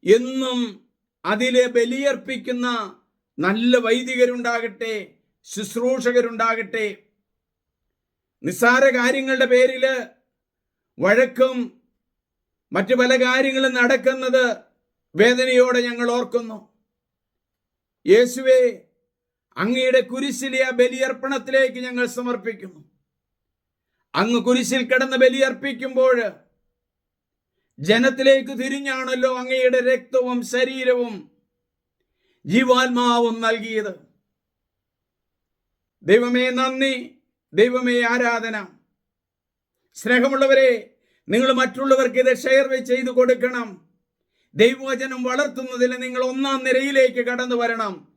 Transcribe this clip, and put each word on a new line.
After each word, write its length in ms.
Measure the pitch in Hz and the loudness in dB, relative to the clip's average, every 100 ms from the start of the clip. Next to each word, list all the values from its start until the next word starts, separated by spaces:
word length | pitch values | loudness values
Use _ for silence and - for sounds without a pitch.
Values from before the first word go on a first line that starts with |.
| - 220 | 4 4
എന്നും 720 | 247 262 262 247 233 196 _ _ _ _ 165 | 4 -4 -4 -4 -6 -10 _ _ _ _ -4
അതിലെ 420 | 208 247 247 247 | -2 0 2 2
ബലിയർപ്പിക്കുന്ന 1300 | 247 233 254 277 262 - 262 - 247 247 233 202 - _ _ _ - | 2 0 0 -2 -2 -8 -10 -8 -6 -4 -6 -8 -14 _ _ _ -6
നല്ല 380 | 185 214 240 247 | -2 0 4 2
വൈദികരുണ്ടാകട്ടെ, 1400 | 226 240 254 254 247 247 240 233 226 202 226 214 190 _ _ _ | 2 -2 -2 2 2 2 -4 -4 -4 -8 -8 -8 -12 _ _ _
ശുശ്രൂഷകരുണ്ടാകട്ടെ, 1600 | _ - 214 233 247 262 240 247 233 226 226 226 226 226 208 196 _ _ _ _ _ _ _ _ _ _ _ _ _ _ | _ -12 -8 -4 -2 0 0 2 0 -2 -2 -2 -6 -6 -6 -8 _ _ _ _ _ _ _ _ _ _ _ _ _ _
നിസ്സാര 520 | 147 180 240 254 269 247 | -10 0 2 4 4 2
കാര്യങ്ങളുടെ 480 | 247 269 269 262 262 | 0 0 -2 0 2
പേരില് 680 | 247 254 262 262 262 - _ _ _ _ _ _ _ _ - | 4 2 2 -2 -2 -8 _ _ _ _ _ _ _ _ -4
വഴക്കും 840 | 170 220 254 247 262 254 240 _ _ _ _ _ _ _ _ _ _ | 2 2 2 2 0 0 -8 _ _ _ _ _ _ _ _ _ _
മറ്റു 220 | 180 196 247 | -6 0 2
പല 280 | 247 254 | 2 2
കാര്യങ്ങളും 500 | 254 262 269 262 269 | 2 2 0 0 -2
നടക്കുന്നത് 840 | 247 240 262 254 262 262 254 247 - _ _ _ _ _ 156 | 0 2 2 0 -2 0 2 0 -2 _ _ _ _ _ 2
വേദനയോടെ 680 | 226 247 262 254 254 247 | 2 2 2 2 4 2
ഞങ്ങൾ 300 | 240 240 240 | -2 -2 -2
ഓർക്കുന്നു. 640 | 240 240 240 226 214 _ _ _ _ _ _ _ _ _ _ _ _ _ _ - | -2 -2 -6 -8 -16 _ _ _ _ _ _ _ _ _ _ _ _ _ _ 4
യേശുവേ, 480 | 202 247 247 262 262 247 202 _ _ _ _ _ _ _ - | 4 4 0 2 4 2 -2 _ _ _ _ _ _ _ -6
അങ്ങയുടെ 380 | 190 247 262 254 - | -4 0 2 2 0
കുരിശിലെ 480 | 254 285 - 269 262 262 | -6 -6 -6 -6 -2 -2
ആ 40 | 247 | 2
ബലിയർപ്പണത്തിലേക്ക് 1000 | 247 254 262 254 269 277 - 269 262 247 254 | 0 0 -4 -4 -6 -6 -2 0 0 -2 -10
ഞങ്ങൾ 200 | 247 240 247 | -4 -6 -6
സമർപ്പിക്കുന്നു. 640 | 247 240 208 202 190 160 143 _ _ _ _ _ _ _ _ _ _ _ _ 143 | -8 -6 -8 -12 -16 -20 _ _ _ _ _ _ _ _ _ _ _ _ _ -4
അങ്ങ് 180 | 214 240 226 | 0 0 2
കുരിശിൽ 340 | 247 202 262 247 | 0 0 -4 0
കിടന്ന് 280 | 254 262 262 | 0 0 4
ബലിയർപ്പിക്കുമ്പോൾ 960 | 254 262 269 254 277 247 262 254 262 247 214 - _ _ _ _ _ _ _ _ _ _ _ _ _ _ 151 | 2 4 -2 -2 -8 -8 -6 0 2 2 -2 -8 _ _ _ _ _ _ _ _ _ _ _ _ _ _ 2
ജനത്തിലേക്ക് 680 | 220 262 254 262 269 254 262 | 4 4 2 4 4 2 -8
തിരിഞ്ഞാണല്ലോ 720 | 262 277 277 262 262 254 262 254 | -6 -6 -6 -6 -4 -2 -2 -2
അങ്ങയുടെ 380 | 254 262 254 254 247 | -4 0 2 2 2
രക്തവും 460 | 254 247 262 247 247 202 | 0 0 -2 -2 -4 -4
ശരീരവും 640 | 247 254 262 254 247 240 202 151 _ _ _ _ _ _ _ _ _ _ _ - | -2 -2 -2 0 0 -2 -8 -16 _ _ _ _ _ _ _ _ _ _ _ -2
ജീവാത്മാവും 840 | 202 254 254 254 240 247 240 233 226 226 | 0 4 2 2 0 0 2 0 0 -2
നൽകിയത്. 480 | 226 220 220 208 170 _ _ _ _ _ _ _ _ _ _ _ _ _ _ _ _ _ _ _ _ 147 | -2 -4 -6 -6 -10 _ _ _ _ _ _ _ _ _ _ _ _ _ _ _ _ _ _ _ _ 2
ദൈവമേ, 360 | 214 240 247 254 247 | 2 4 0 0 0
നന്ദി, 340 | 262 262 269 254 - _ _ _ _ 160 | -2 0 -2 -2 -10 _ _ _ _ 2
ദൈവമേ, 380 | 240 247 247 240 233 | 2 2 0 0 0
ആരാധന. 440 | 240 240 233 226 220 339 _ _ _ _ _ _ _ _ _ _ _ _ - | 0 0 -2 -4 -8 -12 _ _ _ _ _ _ _ _ _ _ _ _ -12
സ്നേഹമുള്ളവരെ, 680 | 220 247 262 269 269 269 262 233 - _ _ _ - | 0 2 2 2 4 4 4 2 -4 _ _ _ -4
നിങ്ങൾ 160 | 208 262 254 | 0 2 2
മറ്റുള്ളവർക്ക് 600 | 254 254 269 262 254 247 | 0 -2 2 4 4 2
ഇത് 100 | 254 247 | 2 2
ഷെയർ 240 | 262 262 269 262 254 | 2 2 2 -2 -2
ചെയ്ത് 220 | 254 254 247 | -2 0 0
കൊടുക്കണം. 500 | 247 247 247 247 240 180 _ _ _ _ _ _ _ 143 | 2 2 0 -4 -10 -14 _ _ _ _ _ _ _ 2
ദൈവവചനം 600 | 226 262 269 254 262 254 247 | 2 2 -6 -6 -6 -6 -4
വളർത്തുന്നതിൽ 600 | 254 294 254 254 247 247 247 | -2 -4 -6 -10 -2 -2 -2
നിങ്ങൾ 180 | 254 247 254 | -8 -4 -4
ഒന്നാം 280 | 269 277 269 262 | -4 -4 -4 0
നിരയിലേക്ക് 540 | 262 269 277 254 247 240 | 0 0 2 2 2 -6
കടന്നു 260 | 247 247 240 | -4 -4 -4
വരണം. 320 | 233 233 214 185 _ | -4 -4 -6 -8 _